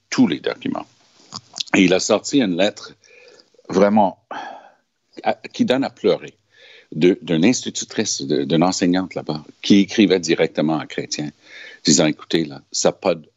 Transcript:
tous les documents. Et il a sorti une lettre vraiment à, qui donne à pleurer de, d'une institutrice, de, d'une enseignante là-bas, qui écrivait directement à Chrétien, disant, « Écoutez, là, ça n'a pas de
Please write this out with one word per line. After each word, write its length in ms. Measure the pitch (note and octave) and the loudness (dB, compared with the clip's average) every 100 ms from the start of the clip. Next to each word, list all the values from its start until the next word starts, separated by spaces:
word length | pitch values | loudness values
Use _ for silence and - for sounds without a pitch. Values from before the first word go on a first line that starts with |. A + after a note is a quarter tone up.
| _ | _
tous 160 | - A2 | 0 2
les 120 | - | 0
documents. 460 | - - - - - _ _ _ _ - - - - - | -6 -6 -8 -8 -12 _ _ _ _ -20 -12 -12 0 4
Et 100 | F2+ | 4
il 80 | F#2 | 4
a 40 | |
sorti 420 | - G#2 - C#3+ | 2 0 0 0
une 140 | G#2 E2+ | 0 2
lettre 360 | G2+ - - - _ _ - - _ _ - | 0 -2 -14 -20 _ _ -20 -20 _ _ -4
vraiment 560 | F2+ G2+ G#2+ F#2+ - - - - - - _ _ _ _ - | 2 4 4 2 -2 -14 -14 -14 -18 -20 _ _ _ _ -8
à, 100 | - G#2+ - | -6 -6 -8
qui 140 | - A2+ | -4 -2
donne 180 | B2 | 0
à 60 | A#2+ | -4
pleurer 460 | - G2+ D2+ D2 - _ _ - - _ | -2 0 0 -4 -20 _ _ -20 -20 _
de, 260 | D#2 F2 G2 | 0 2 2
d'une 200 | - D#2+ | 0 2
institutrice, 760 | G#2 B2+ - - - - G#2 - | 2 2 -4 -10 -8 -6 -6 -6
de, 220 | C#2 C#2+ | -4 -2
d'une 200 | C#2 D#2 | 0 2
enseignante 520 | F2+ F2+ F2+ F#2 F2 - | 2 0 0 0 -2 -8
là-bas, 280 | - D#2 - - | -8 -10 -12 -8
qui 160 | - G2+ | 2 4
écrivait 400 | F#2+ - F#2+ F#2 | 4 2 2 2
directement 580 | D#2+ D#2+ D#2+ - D#2 D#2 | 0 0 0 0 -2 -2
à 80 | - | -6
Chrétien, 440 | - - - D2+ - _ - - - E2+ | -10 -8 -8 -10 -12 _ -20 -20 -6 0
disant, « 200 | F#2+ D#2 | 2 2
Écoutez, 380 | - - E2 D2+ | -2 -4 -4 -4
là, 160 | C#2 - | -8 -10
ça 180 | - - | -2 -2
n'a 40 | |
pas 220 | - F#2+ E2 | 0 -2 -2
de 120 | D2+ | -6